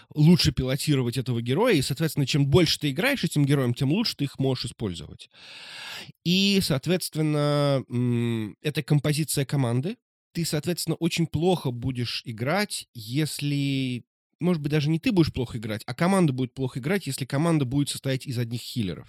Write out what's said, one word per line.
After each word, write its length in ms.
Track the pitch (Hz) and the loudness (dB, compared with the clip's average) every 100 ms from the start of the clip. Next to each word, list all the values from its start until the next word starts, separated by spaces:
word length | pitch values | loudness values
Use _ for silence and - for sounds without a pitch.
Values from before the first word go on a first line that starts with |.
| - | -12
лучше 380 | - 151 180 - | 4 8 8 6
пилотировать 680 | - 127 135 - 143 120 127 | 0 -2 -2 2 2 2 -2
этого 240 | 123 117 | -2 -2
героя. 320 | 117 139 247 | 0 2 4
И, 80 | 180 | 4
соответственно, 440 | 127 139 160 - 139 | 2 -2 -2 0 0
чем 200 | 156 139 | 2 4
больше 320 | 165 170 - | 6 4 2
ты 100 | 147 | -2
играешь 340 | 135 240 277 | -2 0 0
этим 200 | 175 151 | 0 0
героем, 300 | 139 143 123 | 2 2 2
тем 180 | 120 131 | 0 0
лучше 240 | 180 233 - | 0 -2 -4
ты 80 | |
их 140 | 143 - | -6 -2
можешь 260 | 135 127 | -2 -2
использовать. 640 | 120 - 107 85 80 - - - - - - - - - - - | -6 -6 -6 -6 -12 -16 -20 -20 -20 -20 -18 -16 -14 -14 -16 -6
И, 360 | - 185 196 196 | 0 4 4 4
соответственно, 1200 | - 147 - 180 - 151 156 151 147 147 143 139 - | 2 -2 0 -2 -2 -2 0 0 0 2 2 0 -2
м, 680 | 123 123 120 117 113 107 - | -2 0 0 0 -2 -6 -6
это 200 | 151 147 | -6 -6
композиция 640 | - 147 151 147 160 - | 2 2 2 -2 -2 -2
команды. 520 | 135 143 123 120 151 240 _ _ _ | -2 0 0 0 -2 -8 _ _ _
Ты, 140 | - 165 | -6 -2
соответственно, 500 | 190 175 170 - 160 | -2 -2 -4 -4 -2
очень 300 | 165 - 165 | -2 0 -2
плохо 440 | 151 175 175 135 | 0 2 2 0
будешь 500 | 123 127 123 120 - | -4 -6 -4 -6 -6
играть, 600 | - 110 123 185 208 - - | -8 -6 -2 -2 -2 -6 -12
если, 1120 | 123 107 131 156 - 147 143 139 135 131 123 - _ _ _ | -16 -6 -2 -2 -2 -2 0 0 0 -2 -4 -10 _ _ _
может 220 | 170 175 | 0 0
быть, 100 | 143 | 0
даже 160 | 156 147 | 0 2
не 80 | 160 | 0
ты 120 | 262 | 2
будешь 200 | 196 151 | 4 4
плохо 260 | - 123 120 | 2 -6 -6
играть, 240 | 107 104 - | -6 -6 -6
а 80 | |
команда 380 | 117 175 196 170 | -2 2 4 4
будет 220 | 127 127 | 2 -4
плохо 260 | - 131 - | -2 -4 -4
играть, 260 | 120 202 - | -2 -2 -2
если 180 | 135 127 | -8 -4
команда 380 | 139 170 160 127 | 0 2 2 2
будет 240 | 139 143 | 0 -2
состоять 360 | - 139 131 - | -4 -4 -4 -4
из 120 | 120 | -6
одних 220 | 117 117 | -4 -6
хиллеров, 460 | - - 98 73 | -8 -4 -4 -4